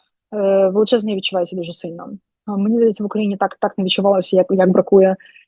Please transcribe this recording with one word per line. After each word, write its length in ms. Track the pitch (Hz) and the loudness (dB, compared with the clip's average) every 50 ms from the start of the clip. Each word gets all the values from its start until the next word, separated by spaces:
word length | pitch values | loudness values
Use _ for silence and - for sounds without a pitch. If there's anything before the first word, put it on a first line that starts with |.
| _ _ _ _ _ _ 220 | _ _ _ _ _ _ -6
е, 340 | 208 196 196 196 196 190 185 | -2 0 2 2 2 2 2
величезний 480 | 185 208 214 202 240 226 208 214 202 | 2 0 0 2 0 0 0 -2 -4
відчувається 400 | 190 190 - 190 185 175 175 190 | -4 -6 -4 -4 -4 -4 -4 -6
дуже 160 | 185 170 170 | -8 -10 -10
сильно. 380 | 175 - - 170 170 170 - - 208 196 _ _ _ _ _ | -10 -12 -12 -12 -12 -14 -14 -16 -16 -18 _ _ _ _ _
А 100 | 208 202 | -8 -4
мені 200 | 196 202 214 226 | -2 0 0 2
здається, 260 | 233 233 226 202 - | 2 2 2 0 -2
в 40 | 208 | -6
Україні 300 | 196 - 214 214 202 208 | -6 -4 -4 -2 -2 -2
так, 200 | 202 202 190 - _ | -2 -4 -6 -4 _
так 180 | - 196 - - | -6 -4 -4 -4
не 60 | 190 | -4
відчувалося, 520 | 185 - - 190 202 202 190 185 - 190 | -2 -2 0 2 2 2 0 0 0 2
як, 100 | 185 180 - | 0 2 2
як 200 | 196 185 185 185 | 2 2 2 4
бракує, 460 | 190 190 185 - 202 196 190 190 190 - _ _ _ _ _ | 2 2 2 4 6 6 6 4 2 -2 _ _ _ _ _